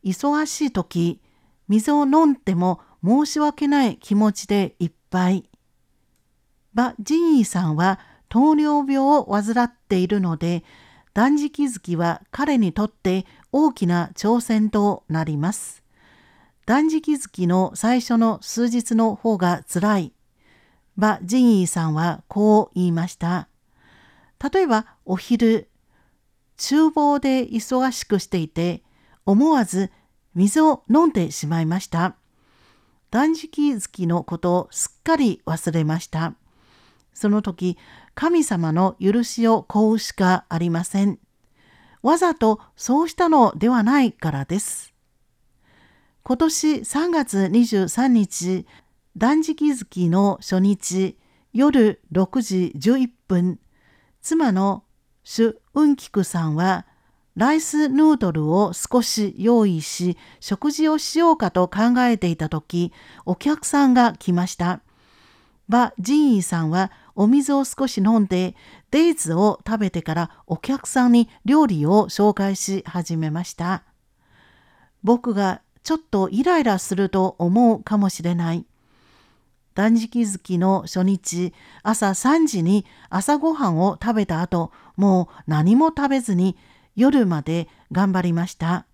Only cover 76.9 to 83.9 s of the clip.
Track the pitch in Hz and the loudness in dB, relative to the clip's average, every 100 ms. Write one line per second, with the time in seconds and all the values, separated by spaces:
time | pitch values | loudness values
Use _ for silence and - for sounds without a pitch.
76.9 | 190 196 196 185 - 175 202 240 220 - | -4 -2 0 -2 -2 0 4 4 2 -2
77.9 | 214 202 - 170 175 170 170 - _ _ | 0 0 -2 -4 -2 -4 -6 -8 _ _
78.9 | _ _ _ _ _ _ _ _ - 214 | _ _ _ _ _ _ _ _ -2 2
79.9 | 226 226 240 220 190 - 180 185 190 160 | 2 0 -2 -2 -4 -4 0 2 0 -2
80.9 | 185 185 190 - 175 180 - - - - | -2 0 -2 -4 -6 -6 -8 -20 -8 -4
81.9 | 220 202 190 254 320 311 196 165 202 - | -2 -2 0 0 2 2 0 2 0 -2
82.9 | _ - 185 196 294 320 311 226 160 190 | _ -8 -6 0 0 0 -2 -2 2 0